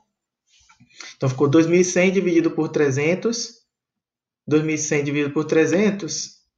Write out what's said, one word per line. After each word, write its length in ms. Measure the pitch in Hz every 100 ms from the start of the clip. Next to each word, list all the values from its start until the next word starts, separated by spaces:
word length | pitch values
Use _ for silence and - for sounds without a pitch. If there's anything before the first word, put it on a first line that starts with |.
| _ _ _ _ _ _ _ _ _ - - -
Então, 140 | 135
ficou 180 | 131 -
dois 200 | 160 160
mil 120 | 175
e 60 | 180
cem 260 | 185 185
dividido 400 | 190 180 165 165
por 180 | 165 156
trezentos. 920 | 151 143 131 147 180 220 233 - - _ _ _ _ _ _ _ _ -
Dois 160 | 151
mil 100 | 156
e 40 | 151
cem 260 | - 151
dividido 280 | 143 143 143
por 140 | 147 151
trezentos, 920 | 160 151 165 214 202 160 - - - _